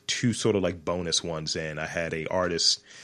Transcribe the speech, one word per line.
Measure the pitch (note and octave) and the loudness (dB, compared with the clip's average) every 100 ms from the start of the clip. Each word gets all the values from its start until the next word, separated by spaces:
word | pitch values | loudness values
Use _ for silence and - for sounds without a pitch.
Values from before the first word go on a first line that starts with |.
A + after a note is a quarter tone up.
| - | -4
two | - B2 | 0 2
sort | G#2+ A#2 G2+ | 2 4 4
of, | |
like, | F2+ F2 | 2 0
bonus | D#2+ F2 F2 - | -2 -2 0 -2
ones | E2+ D#2+ D#2 D#2+ | -2 -4 -4 -4
in. | D#2+ D2+ | -4 -4
I | D#2+ | -4
had | F2 E2 | -2 -2
a | D#2+ D#2+ | -2 -2
artist | F#2 F2+ E2+ - - - - | 0 2 2 2 2 -2 -20